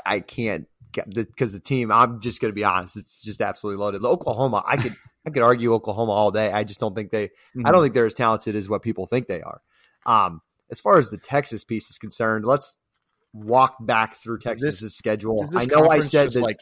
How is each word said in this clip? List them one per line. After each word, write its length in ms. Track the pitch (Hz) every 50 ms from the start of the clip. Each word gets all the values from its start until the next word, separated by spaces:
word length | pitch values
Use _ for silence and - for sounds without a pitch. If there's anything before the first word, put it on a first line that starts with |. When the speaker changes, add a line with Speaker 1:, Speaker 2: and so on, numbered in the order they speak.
| -
Speaker 1:
I 140 | 95 101 101
can't 480 | 85 - - - 117 110 98 80 - _ _ _ - _
get 200 | - - - -
the, 140 | - 117 113
'cause 280 | - _ - 135 113 98
the 60 | 98
team, 320 | - - 139 131 120 110
I'm 280 | 107 113 123 120 120 113
just 180 | 104 120 110 -
gonna 140 | - 110 104
be 100 | 104 104
honest, 340 | 101 90 92 90 90 - 107
it's 220 | 80 - - -
just 220 | - 110 101 -
absolutely 400 | 110 98 95 - - 104 101 98
loaded. 240 | 101 104 98 98 104
Oklahoma, 580 | 123 151 175 - - 117 107 135 135 110 101 -
I 140 | - 123 -
could, 180 | 113 117 107 - _ -
<laughs> 140 | _ _ _
I 60 | 165
could 100 | 151 139
argue 320 | 117 117 127 120 117 120 113
Oklahoma 380 | 110 - 110 101 101 117 110
all 180 | 101 101 107 104
day. 220 | 98 110 110 107
I 120 | 90 107 107
just 160 | 98 101 -
don't 140 | 120 107 95
think 140 | 104 107 95
they, 140 | - 110 104
I 40 | 95 _ _ _ _ _
don't 100 | 127 117 135 170
Speaker 2:
Mm-hmm. 80 | 185
Speaker 1:
think 120 | 165 135 104
they're 100 | 127 117
as 80 | 110 -
talented 420 | - 127 113 110 104 - 113 104
as 140 | 107 98 95
what 140 | 107 98 -
people 240 | 113 107 - 95 -
think 180 | - 131 123 -
they 140 | 95 82
are. 180 | 78 78 - - _ _ _ _ _ _ _ _ _
Um, 360 | - 117 110 98 90 85 80 _ _ _ _ _ _
as 100 | - -
far 180 | - 311 202 175
as 100 | 135 104
the 80 | 107 95
Texas 460 | - - 135 143 139 - 117 104 -
piece 260 | _ 113 107 - -
is 80 | - -
concerned, 480 | - 107 - - 117 110 110 110 107
let's 320 | 117 135 143 - - - _ _ _ _ _ _ _ _ _ _ _ _
walk 440 | 110 107 107 117 127 131 127 - -
back 360 | 117 107 120 113 113 107 - -
through 200 | - 113 117 107
Speaker 2:
Does 240 | - 123 113 113
this, 0 |
Speaker 1:
Texas's 340 | 131 151 143 95 107 107 -
schedule. 420 | - - 117 107 104 101 110 113 107
Speaker 2:
does 100 | 98 -
this 140 | 87 113 120
Speaker 1:
I 20 |
know 120 | 127 143 151
I 40 |
Speaker 2:
conference 300 | 156 160 156 147 147 143
Speaker 1:
said 140 | 147 147 143
Speaker 2:
just, 100 | 127 120
Speaker 1:
that 60 | 127 120
Speaker 2:
like 140 | 113 104 -